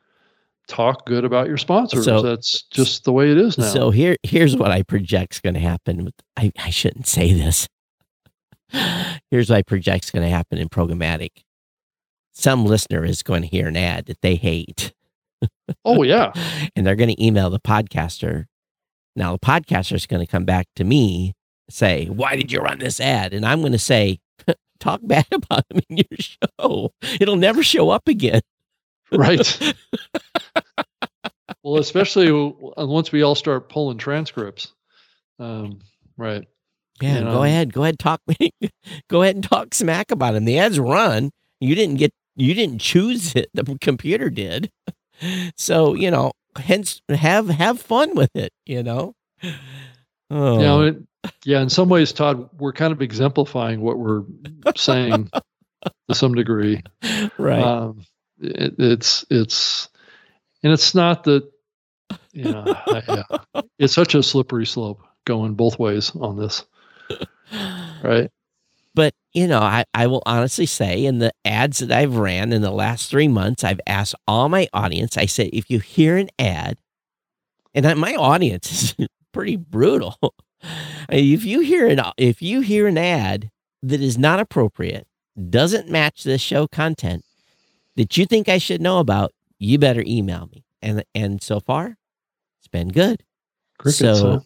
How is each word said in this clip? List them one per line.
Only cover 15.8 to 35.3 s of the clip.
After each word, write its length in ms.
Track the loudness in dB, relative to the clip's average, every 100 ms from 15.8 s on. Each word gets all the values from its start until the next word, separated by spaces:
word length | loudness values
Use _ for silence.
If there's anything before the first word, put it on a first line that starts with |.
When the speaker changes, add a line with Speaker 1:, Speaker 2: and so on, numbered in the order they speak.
Speaker 1:
Oh, 200 | 0 2
yeah. 280 | 4 2 0 -4
Speaker 2:
<laughs> 400 | -8 -6 -6 -2
And 100 | 0
they're 80 |
gonna 220 | 2 2 2
email 320 | 2 4 2
the 80 | 0
podcaster. 880 | 0 0 0 -4 -6 -6 -6 -6 -8 _ _ _ _ _ _ -6
Now, 160 | -4
the 60 | -2
podcaster's 680 | 0 0 0 -4 -2 -6 -4
gonna 200 | -4 -2
come 180 | -2
back 220 | 0 0 -2 -4
to 80 |
me, 500 | 2 4 2 0 -4 -6 _ _ _
say, 380 | -2 0 0 -4
"Why 300 | -4 -2 -2
did 160 | -4
you 80 | -4
run 180 | -4 -4
this 220 | -6 -4
ad?" 340 | -2 -2 -2
And 100 | -2
I'm 160 | -2 0
gonna 160 | 0 0
say, 420 | 2 2 2 0 _ _ -4 -4 _ _
talk 200 | -4 -4
<laughs> 40 |
bad 220 | 0 2 2
about 320 | -2 -2 -2 0
him 100 | -2 -2
in 80 | -2
your 200 | -2 -4
show. 760 | -12 -8 -8 -4 -2 -2 -4 -8 -8 0
It'll 160 | 2 4
never 260 | 2 2
show 280 | 2 2 2
up 180 | 2 0
again. 320 | 0 2 2 0 _ _ _ _ _ _
Speaker 1:
Right. 640 | 2 4 4 2 0 -4 -4
Speaker 2:
<laughs> 60 | _ -12 -10 -12 -8 -8 -6 -6 -6 -8 -10 _ -14 _ -16 -16 -18 -12
Speaker 1:
Well, 140 | -2 0
especially 460 | 0 0 2 4 4
w-, 260 | 4 0 -6 -14 -8
w-, 120 | -2
once 220 | -2 0
we 100 | 2
all 120 | 4
start 340 | 2 0 -2 -4
pulling 300 | -4 -4 -6
transcripts. 760 | -6 -4 -6 -8 -10 -10 -16 _ _ _ _ _ _